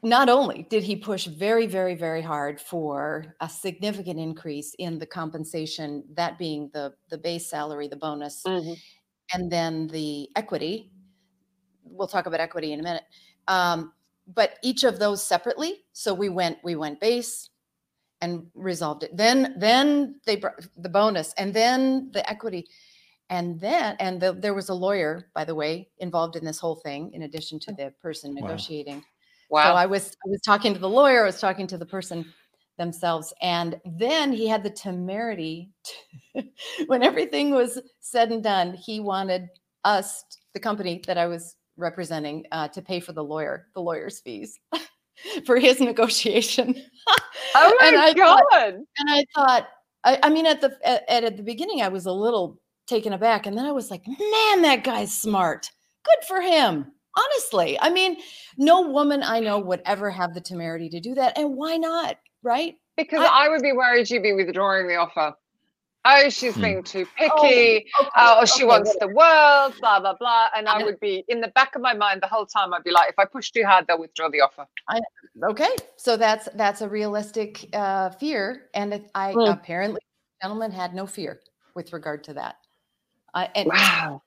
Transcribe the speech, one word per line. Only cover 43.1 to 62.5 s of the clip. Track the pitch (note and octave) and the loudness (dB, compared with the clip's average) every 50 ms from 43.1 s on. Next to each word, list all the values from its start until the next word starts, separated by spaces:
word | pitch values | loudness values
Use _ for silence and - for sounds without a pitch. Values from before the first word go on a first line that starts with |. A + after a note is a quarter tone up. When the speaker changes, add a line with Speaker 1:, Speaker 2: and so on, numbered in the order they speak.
| E3+ | -12
Speaker 1:
the | D#3 D3+ | -10 -10
lawyer, | C#3+ D3+ D#3+ D#3 C#3+ C3+ - - _ _ | -8 -6 -6 -6 -6 -8 -10 -12 _ _
the | F#3+ F3 | -10 -6
lawyer's | E3+ E3 D#3+ - - - - | -6 -6 -6 -8 -12 -14 -14
fees | _ - A#2 G2+ A2 G#3 - - _ _ - | _ -14 -14 -12 -14 -16 -18 -20 _ _ -10
<laughs> | D#4+ - - _ _ _ _ _ _ - F4+ A4 E4+ - | -10 -10 -12 _ _ _ _ _ _ -14 -12 -12 -12 0
for | - B3+ B3 | 2 2 6
his | B3 C4+ B3+ C4 | 6 6 4 4
negotiation. | C4+ A#3+ - - A3+ A#3 A3 - - A#3 G3+ A3 A3+ - - - A#3+ A#3+ B3+ - - _ _ _ - | 2 -2 2 0 0 0 0 -2 -2 0 0 0 0 0 -2 -2 -2 -2 -2 -6 -6 _ _ _ 0
<laughs> | A#4 G#4+ - - - - - - - - | 2 2 2 0 -4 -16 -12 -10 4 6
Speaker 2:
Oh | C4 D4+ F4+ A4 B4 | 8 8 10 10 10
my | - | 8
Speaker 1:
And | D#4+ D#4 | 8 8
I | C#4+ D4+ D#4 D#4+ | 8 8 6 8
thought, | D4+ F#4+ E4 F4+ - F#5 C#5+ | 8 8 10 10 10 10 8
Speaker 2:
God. | G#4+ E4+ B3 G#3 F#3 F#3+ C4+ _ _ - | 8 6 6 4 -4 -6 -14 _ _ -4
Speaker 1:
and | C#4+ D4 | 0 2
I | D4 C#4+ C#4+ - _ | 2 2 2 0 _
thought, | D4+ C#4+ C4 B3+ A#3 G3 - - _ _ _ _ _ _ | 2 4 4 4 4 2 -2 -16 _ _ _ _ _ _
I, | - C4 C4+ - | 4 4 6 6
I | D4+ | 4
mean, | D#4 D#4+ D#4+ | 4 4 4
at | D#4+ D4+ - | 2 2 2
the, | D4 C4+ C4+ - - | 0 -2 -2 0 0
at, | - B3+ - - - - A#3+ A3+ | 0 0 0 0 0 0 0 0
at | A#3 G3+ | 0 -4
the | F#3+ G#3 | -6 -8
beginning, | G#3 A#3 G#3 D#4 G4 G#4+ D4 A3+ | -10 -8 -6 -6 -6 -4 -2 -2
I | F#3+ | -2
was | F#3 G3 E3+ | -2 -4 -6
a | F#3 F#3 | -4 -4
little | F#3+ G#3 A3+ A#3+ G#3+ F3+ E3 - _ _ _ _ _ _ - | -2 0 0 0 0 -2 -4 -6 _ _ _ _ _ _ -4
taken | B3+ A3 A3 A3 G3+ | -4 -2 -2 -2 -4
aback. | F#3 G3+ A#3 A3+ G#3 - | 0 2 2 2 2 0
And | G#3 G3+ | -4 -6
then | A3 B3+ | -4 -4
I | D4 | -4
was | D4 C4+ G#3+ G3 G3+ | -4 -4 -6 -8 -12
like, | F3 _ G#3+ | -14 _ -12
"Man, | C4 - G4+ G#4+ G#4 A4 A4 G#4+ G#4 F#4+ E4+ | -8 -6 -4 -2 0 2 2 4 4 4 4
that | D4+ C4+ B3 - | 4 4 2 0
guy's | G#3+ G#3+ G#3+ G#3 G3 - | -4 -4 -4 -4 -6 -6
smart. | - - A3 G#3 F#3+ F#3 E3+ D3+ - - - _ _ _ _ _ _ _ | -6 -4 -2 0 0 0 0 -2 -4 -8 -16 _ _ _ _ _ _ _
Good | - E4 - D#4+ | 2 2 2 2
for | - F#4 F#4+ | -2 -4 -2
him." | F4+ F#4 E4+ D#4 C#4 A3 E3+ D3+ C#3 - _ _ _ _ _ | 0 2 4 4 4 4 2 -2 -6 -8 _ _ _ _ _
Honestly, | - A4+ C5+ D5 C5 - - - - E3+ D#3 C#3 - | -2 0 0 0 -2 -2 -2 0 0 0 0 0 0
I | - D#4 | 0 2
mean, | F4 F#4 F#4 F#4+ F4 - - - - - - - _ - | 2 2 2 0 0 -4 -10 -20 -20 -20 -20 -20 _ 0
no | C4+ D4+ E4 F#4 F#4 D#4+ | 4 6 6 6 4 2
woman | C4+ C#4+ D4 C#4+ C#4+ C#4 C4+ | 2 2 2 2 2 0 -2
I | - A3+ A#3 | -2 -2 -2
know | A3+ G#3+ G3+ G#3 | 0 0 -2 -2
would | G3+ F3+ F#3 F3+ F3+ | -2 -2 -4 -4 -2
ever | - G3+ G3 G3+ G#3 | -2 -2 -2 -2 -6
have | F#3 F#3 F3+ F3+ E3 | -4 -4 -4 -4 -6
the | F3+ | -8
temerity | E3+ - F#3 F3 E3+ E3 E3 E3 E3 D#3+ | -12 -12 -10 -8 -8 -6 -6 -8 -8 -10
to | D#3+ E3+ | -10 -10
do | E3+ A3+ B3+ | -10 -6 -2
that. | C4+ C4 B3+ - - | 0 0 0 0 0
And | D4+ D4 C4+ | -4 -4 -4
why | B3+ D4 D#4+ E4 | -4 -4 -4 -2
not? | E4 D#4+ D#4+ E4 E4+ E4 - - _ _ _ _ _ _ | -2 -2 -2 -2 -2 -4 -4 -6 _ _ _ _ _ _
Right? | B3 | -2